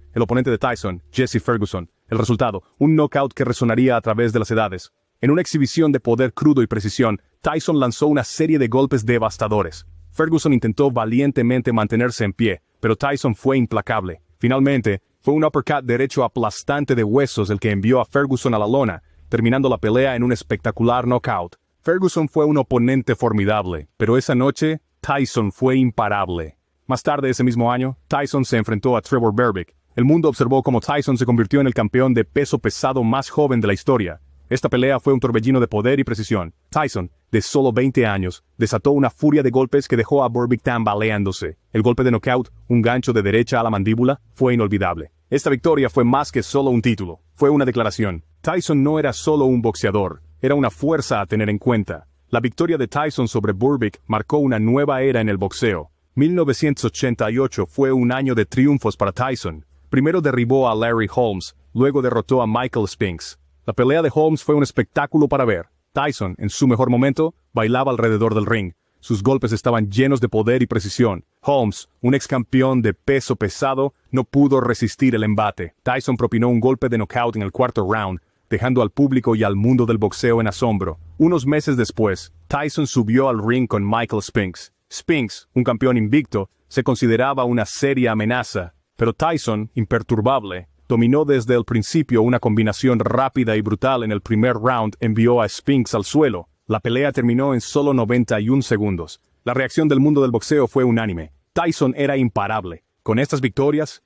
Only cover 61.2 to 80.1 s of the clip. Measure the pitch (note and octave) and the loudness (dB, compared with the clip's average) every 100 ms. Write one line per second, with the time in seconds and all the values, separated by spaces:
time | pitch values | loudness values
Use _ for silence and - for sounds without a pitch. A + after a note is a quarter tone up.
61.2 | A#2+ G2 - - _ A2+ C3+ C3+ B2+ A#2 | -2 -2 -8 -16 _ 0 2 2 0 -2
62.2 | - C3 A2+ A2+ B2+ B2 G2+ - G2+ E2 | 0 0 2 0 -2 -2 -4 -4 -6 -6
63.2 | - - _ _ - G2 B2 D#3 D#3+ D#3 | -12 -18 _ _ -8 0 2 2 2 2
64.2 | D#3 D#3 - D3+ C#3 - A2+ - C#3+ D#3 | 2 0 0 2 2 -2 -2 -2 -2 2
65.2 | C#3+ C#3 B2 F#2+ E2 _ _ - D3 C3+ | 2 2 0 -2 -6 _ _ -4 -4 -4
66.2 | G2 F2+ G2+ - C3+ A#2 B2+ A#2+ C3+ C3+ | -8 -6 -8 0 2 2 2 2 2 0
67.2 | D#3+ - _ A#2+ A2 B2 C3+ A#2+ A#2 A2 | -2 -4 _ -2 0 0 0 0 0 2
68.2 | A2+ G#2+ G2+ A2+ F#2 - _ _ - A2 | 0 0 -2 -4 -6 -10 _ _ -6 -4
69.2 | G2+ C3+ B2 G#2+ - A#2 G#2 G2+ C3+ C#3 | 0 0 0 -2 0 0 0 0 2 2
70.2 | A2 A2 A2 B2+ B2 A2+ F#2 - A#2+ F2+ | 0 0 0 0 0 -2 -4 0 0 0
71.2 | - _ - C#3+ A2+ - - _ A#2+ C#3 | -10 _ -2 0 0 -4 -12 _ -2 -2
72.2 | - C3+ A#2 C3 C3 C3 A2 F#2 - C#3 | -2 -4 0 2 2 2 0 -2 -2 -2
73.2 | - A#2 G#2 - C3+ C3+ C#3 - _ C3 | -2 -4 -4 -2 -2 0 -2 -4 _ -4
74.2 | B2 C#3 C#3+ C3+ A#2+ A#2 A2 - C3+ A#2 | 0 2 4 4 2 0 -2 0 0 2
75.2 | G#2+ G#2 G#2+ - E2+ - - B2+ - B2 | 0 0 -2 -4 -10 -8 -6 -4 -4 -2
76.2 | A#2+ A#2 A#2+ A#2+ A#2 C3+ C3 A#2 G#2 B2 | -2 0 2 2 2 0 -2 -2 -4 -2
77.2 | A#2+ A2 G2+ - B2+ A#2+ F#2+ G#2+ G2 F#2 | -2 -2 -6 -2 -2 0 -2 -2 -4 -8
78.2 | - _ _ G#2 B2 B2+ A2 - C#3+ C3 | -12 _ _ -4 0 2 0 0 2 2
79.2 | A#2 A2 G#2+ G2 A2 B2+ A#2 A2+ G#2 | 0 0 0 0 2 2 2 0 -2